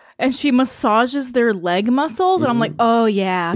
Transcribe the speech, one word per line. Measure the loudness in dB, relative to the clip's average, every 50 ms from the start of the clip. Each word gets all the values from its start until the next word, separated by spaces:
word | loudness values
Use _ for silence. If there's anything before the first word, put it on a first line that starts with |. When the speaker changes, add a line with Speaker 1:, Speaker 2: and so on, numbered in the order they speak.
| -20 -16 _
Speaker 1:
And | -4 -2 -2 -2
she | -2 0 2
massages | 2 2 2 0 -2 -2 0 2 2 2 2 0 -2 -6 -6 -2 0
their | 0 2 2 0
leg | -2 -2 -2 -2 0 0 0
muscles, | 0 0 0 -2 -2 0 0 2 2 2
and | 0 0
I'm | 0 0
like, | -2 -2
Speaker 2:
Mm-hmm. | -2 0 2 2 2 2
Speaker 1:
"Oh, | 2
yeah, | 2 0 0 -2 -2 -2 -2 -2 -2 -4